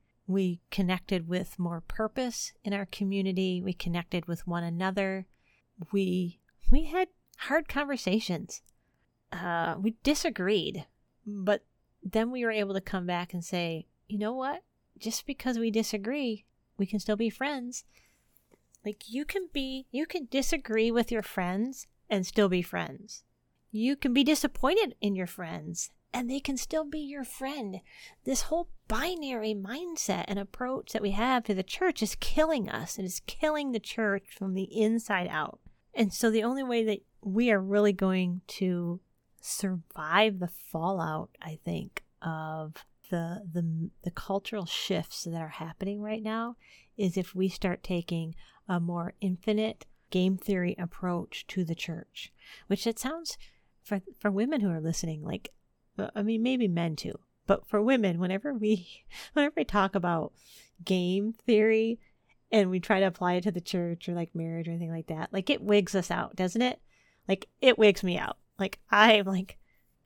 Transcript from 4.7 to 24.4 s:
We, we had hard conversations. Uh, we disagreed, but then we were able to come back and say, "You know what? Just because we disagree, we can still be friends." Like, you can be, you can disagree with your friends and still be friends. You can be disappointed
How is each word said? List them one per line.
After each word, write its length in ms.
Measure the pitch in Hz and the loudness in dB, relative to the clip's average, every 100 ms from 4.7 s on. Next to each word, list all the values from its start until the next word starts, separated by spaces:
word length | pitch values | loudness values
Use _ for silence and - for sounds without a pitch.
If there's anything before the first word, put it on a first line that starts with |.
| 170 190 190 190 190 185 _ _ _ _ - 170 | -2 -2 -2 -2 -4 -10 _ _ _ _ -16 -2
We, 480 | 196 190 180 175 - _ _ - | 0 2 0 -2 -6 _ _ 10
we 140 | 285 | 10
had 240 | 311 349 370 _ _ - | 8 0 0 _ _ -12
hard 300 | - 302 302 | 0 0 0
conversations. 960 | 277 285 262 185 220 - 175 - - - _ _ _ _ _ _ | -4 -2 -2 0 0 0 -4 -6 -14 -18 _ _ _ _ _ _
Uh, 440 | 175 175 170 165 165 | -8 -2 0 0 0
we 180 | 208 - | -2 0
disagreed, 840 | 277 302 330 202 180 208 - 156 - _ _ _ 214 | 0 2 0 0 2 2 0 -6 -12 _ _ _ -12
but 380 | 202 190 202 - _ _ _ | -4 0 0 -2 _ _ _
then 280 | 196 220 226 | -2 0 0
we 140 | 254 | 0
were 80 | 233 | 0
able 220 | 214 196 | 0 0
to 60 | 190 | -2
come 260 | 190 190 175 | -2 -4 -2
back 280 | 175 175 | -2 -4
and 100 | 175 | -8
say, 440 | 170 180 170 160 - _ - | -4 -2 -2 -4 -8 _ -8
"You 100 | 208 | -4
know 140 | 214 | -2
what? 300 | 262 262 339 - _ _ - | -2 -4 -6 -12 _ _ -10
Just 280 | 220 - - | -8 -6 -6
because 320 | 269 254 233 | -6 -2 0
we 120 | 226 | 2
disagree, 720 | 214 220 208 208 294 247 214 _ _ _ - | 2 0 -2 -4 -2 -2 -4 _ _ _ -4
we 80 | 196 | -2
can 140 | 208 | -2
still 160 | - 208 | 0 0
be 120 | 226 | 0
friends." 560 | - 269 277 240 - - _ _ _ _ _ _ _ _ _ | 0 -4 -4 -6 -12 -16 _ _ _ _ _ _ _ _ _
Like, 260 | 208 208 - | -10 -10 -8
you 140 | 247 | -6
can 240 | 294 392 349 | -4 -4 -4
be, 340 | 285 262 262 - | -4 -4 -6 -6
you 160 | 247 320 | -6 -4
can 220 | 359 247 | -6 -2
disagree 640 | 269 262 311 247 220 226 | 0 2 0 0 2 4
with 180 | 233 226 | 2 2
your 120 | 226 | -2
friends 640 | - - 180 190 254 - - _ - | -4 -4 -2 -2 -4 -6 -16 _ -4
and 160 | 196 | -2
still 240 | 180 - 202 | 0 4 4
be 140 | 180 | 2
friends. 600 | 175 175 160 - - - - _ _ _ _ | -2 -4 -6 -10 -16 -20 -20 _ _ _ _
You 240 | 214 240 277 | -2 0 0
can 180 | 269 | 2
be 80 | 247 | 4
disappointed 720 | 269 302 | 6 4